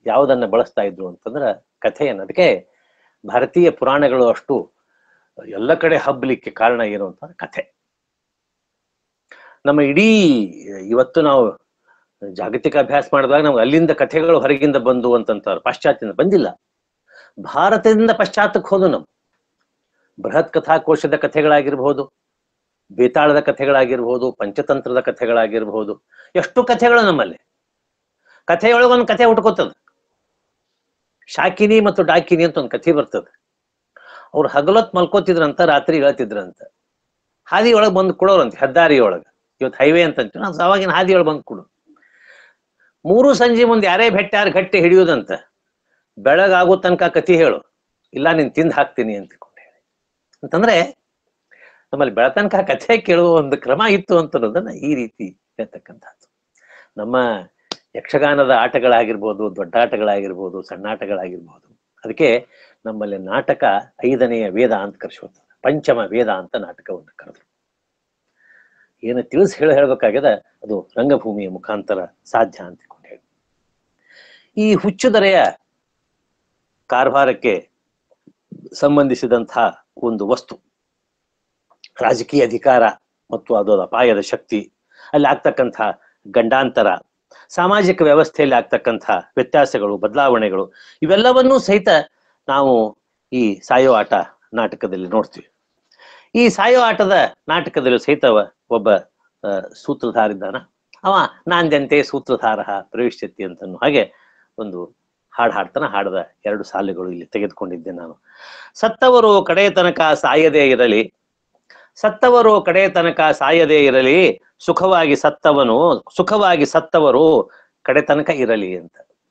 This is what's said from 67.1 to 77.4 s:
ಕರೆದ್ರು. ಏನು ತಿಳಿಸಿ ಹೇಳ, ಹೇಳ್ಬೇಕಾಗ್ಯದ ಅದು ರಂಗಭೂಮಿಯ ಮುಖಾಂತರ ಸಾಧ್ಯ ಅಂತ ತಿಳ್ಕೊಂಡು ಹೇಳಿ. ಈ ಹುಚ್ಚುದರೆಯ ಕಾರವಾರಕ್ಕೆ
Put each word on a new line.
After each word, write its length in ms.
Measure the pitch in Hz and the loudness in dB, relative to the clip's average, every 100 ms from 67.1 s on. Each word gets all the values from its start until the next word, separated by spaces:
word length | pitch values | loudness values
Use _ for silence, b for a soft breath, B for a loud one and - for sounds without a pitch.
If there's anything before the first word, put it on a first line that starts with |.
| _ | _
ಕರೆದ್ರು. 360 | - - _ _ _ _ _ _ _ _ _ b b b b b b _ | -20 -20 _ _ _ _ _ _ _ _ _ b b b b b b _
ಏನು 200 | 113 123 | -8 -6
ತಿಳಿಸಿ 340 | - 147 196 - | -4 0 0 0
ಹೇಳ, 160 | 151 | 2
ಹೇಳ್ಬೇಕಾಗ್ಯದ 520 | 139 139 127 113 120 139 101 _ _ | 2 2 2 0 0 0 -2 _ _
ಅದು 260 | 104 98 - 120 | -10 -10 -8 -4
ರಂಗಭೂಮಿಯ 520 | 139 135 113 104 95 | 0 0 -2 -8 -10
ಮುಖಾಂತರ 560 | 92 - 104 - 95 87 | -12 -10 -10 -6 -8 -8
ಸಾಧ್ಯ 580 | _ - 117 101 - | _ -6 -2 -2 -6
ಅಂತ 160 | 90 87 | -20 -20
ತಿಳ್ಕೊಂಡು 280 | _ _ - | _ _ -20
ಹೇಳಿ. 160 | - _ _ _ _ _ _ _ _ b b b b b 214 | -20 _ _ _ _ _ _ _ _ b b b b b -2
ಈ 180 | 214 196 | 0 2
ಹುಚ್ಚುದರೆಯ 680 | 202 185 254 208 196 180 98 - _ _ _ _ _ _ _ _ _ _ _ _ - | 0 0 2 2 4 4 2 -2 _ _ _ _ _ _ _ _ _ _ _ _ -4
ಕಾರವಾರಕ್ಕೆ 800 | 123 135 139 131 - | 0 2 2 2 0